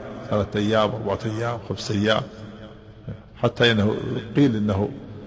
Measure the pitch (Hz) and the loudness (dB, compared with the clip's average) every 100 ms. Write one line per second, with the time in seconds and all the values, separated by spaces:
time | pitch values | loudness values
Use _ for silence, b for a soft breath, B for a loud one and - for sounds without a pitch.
0 | - - - 107 98 107 104 110 104 113 | -10 -12 -2 0 0 0 2 4 2 0
1 | 104 95 113 107 117 120 - 104 - 101 | -2 -2 -2 -2 -4 -4 -6 -6 -2 2
2 | 107 110 - - - - - - - - | 4 2 0 -12 -16 -16 -16 -18 -20 -16
3 | - - - - 120 - 120 110 104 120 | -14 -14 -16 -2 -2 4 4 6 2 0
4 | - 117 107 127 139 107 104 98 104 - | -4 -6 -2 4 4 4 0 0 -2 -4
5 | - - | -14 -14